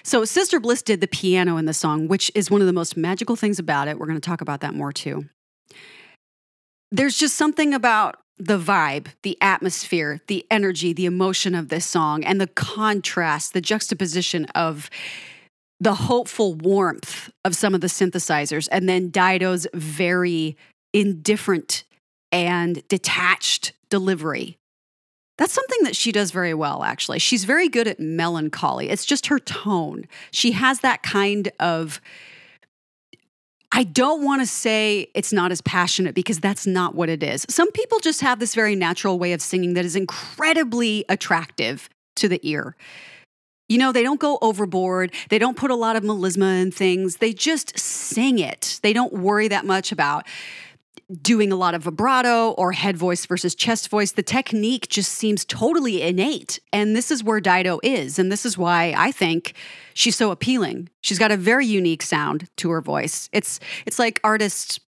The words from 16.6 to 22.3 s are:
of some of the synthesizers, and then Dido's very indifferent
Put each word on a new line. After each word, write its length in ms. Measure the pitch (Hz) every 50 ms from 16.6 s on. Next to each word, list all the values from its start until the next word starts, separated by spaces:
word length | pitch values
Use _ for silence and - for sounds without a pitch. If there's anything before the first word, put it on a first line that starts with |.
| 160 185 196 202 190 170 - - - - - - - - - _ -
of 100 | 190 170
some 200 | - - 202 190
of 80 | 180 175
the 40 | 175
synthesizers, 800 | - - 190 180 175 180 - - 160 147 147 147 156 156 151 - -
and 160 | 190 185 185
then 220 | 185 180 185 175
Dido's 560 | 156 196 180 185 190 185 185 185 185 175 156 - -
very 840 | 175 156 156 151 147 185 175 180 180 180 180 170 160 156 156 147 _ - _ _ _ _ _ -
indifferent 920 | 202 202 202 190 160 151 208 214 214 - - 190 165 - - - - - _ _ _ _ _ _ _ _ -